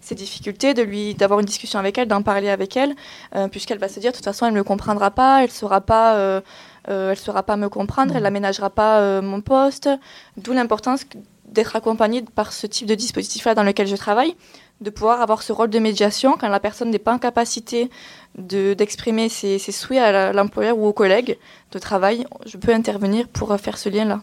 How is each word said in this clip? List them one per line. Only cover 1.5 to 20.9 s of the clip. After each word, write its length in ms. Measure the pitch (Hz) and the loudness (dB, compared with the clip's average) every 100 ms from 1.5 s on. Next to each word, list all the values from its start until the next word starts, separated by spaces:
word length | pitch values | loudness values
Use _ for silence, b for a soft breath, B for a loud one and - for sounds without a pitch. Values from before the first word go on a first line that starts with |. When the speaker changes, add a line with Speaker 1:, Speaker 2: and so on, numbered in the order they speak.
| - 220 208 | -4 -6 -4
Speaker 1:
avec 180 | 196 202 | -2 -2
elle, 80 | 247 | 0
d'en 160 | 202 | 0
parler 280 | 208 202 202 | 0 0 0
avec 260 | 196 196 254 | -2 -2 -2
elle, 180 | 285 277 B B B | -2 -2 B B B
euh, 140 | - 196 | -4 -4
puisqu'elle 300 | 202 - 208 | -6 -8 -6
va 100 | 196 | -6
se 100 | 202 | -2
dire, 140 | 220 | -4
de 40 | 247 | -2
toute 80 | |
façon, 220 | - 202 240 | -6 -2 0
elle 60 | |
ne 60 | 214 | 0
me 40 | |
comprendra 480 | 196 202 - 208 202 | 0 -2 -2 0 0
pas, 320 | 202 262 269 | 4 6 6
elle 80 | 247 | 4
saura 300 | - 208 196 | -2 0 0
pas, 340 | 196 226 226 | 4 4 6
euh, 260 | 214 196 190 202 B B B - | 4 2 0 -4 B B B -6
euh, 200 | 196 190 | -4 -2
elle 80 | 196 | -4
saura 240 | - 208 | -2 -4
pas 140 | 196 208 | -2 -2
me 120 | 202 | -2
comprendre, 440 | 202 202 - 269 | -4 -6 0 0
elle 60 | 269 | 2
Speaker 2:
Mhm. 40 | |
Speaker 1:
n'aménagera 480 | 202 202 202 196 196 | 0 0 -4 -2 -4
pas, 300 | - 214 214 | 2 4 6
euh, 200 | 202 196 | 4 2
mon 200 | 196 196 | -2 -6
poste. 500 | 208 269 269 269 285 269 B B B - | 0 4 4 0 -2 -2 B B B -16
D'où 160 | - | -4
l'importance 520 | 254 240 214 254 269 - 214 - _ - | -2 0 0 0 -4 -4 -20 -20 _ -4
d'être 260 | 214 220 | -2 0
accompagnée 480 | 226 226 220 214 240 | -2 -2 2 2 0
par 300 | 226 - 208 | -4 -4 -4
ce 160 | - 208 | -6 -8
type 180 | - 214 | -8 -2
de 80 | |
dispositif-là 640 | 214 226 - - - 240 220 | -2 -2 -6 -6 -4 0 2
dans 80 | |
lequel 240 | 202 202 196 | 2 2 0
je 80 | 202 | -2
travaille, 400 | - 208 302 349 B B B _ | 0 2 2 -2 B B B _
de 80 | 208 | -12
pouvoir 320 | 208 214 240 | -2 0 2
avoir 220 | 226 214 | 2 0
ce 100 | - | -2
rôle 160 | 220 226 | 0 2
de 120 | 220 | 2
médiation 560 | 220 202 208 208 262 285 | 0 2 0 2 2 2
quand 80 | 220 | 0
la 140 | 202 | 0
personne 320 | 202 - 233 | -2 -6 -4
n'est 80 | 220 | -2
pas 120 | - | 0
en 60 | 240 | 0
capacité 720 | 240 240 233 - 220 240 247 B B B B - | 0 0 -2 -4 -4 -4 -4 B B B B -18
de, 340 | 185 196 196 | -6 -2 0
d'exprimer 540 | 202 208 - - 220 226 | 2 0 -2 -2 0 0
ses, 300 | 226 202 196 | -2 -2 -2
ses 140 | 196 | -4
souhaits 260 | 196 - 262 | -10 -2 2
à 140 | 226 | 4
la, 200 | 196 190 | 4 2
l'employeur 460 | 202 202 - 214 233 | 2 0 0 0 2
ou 80 | |
aux 60 | 214 | 2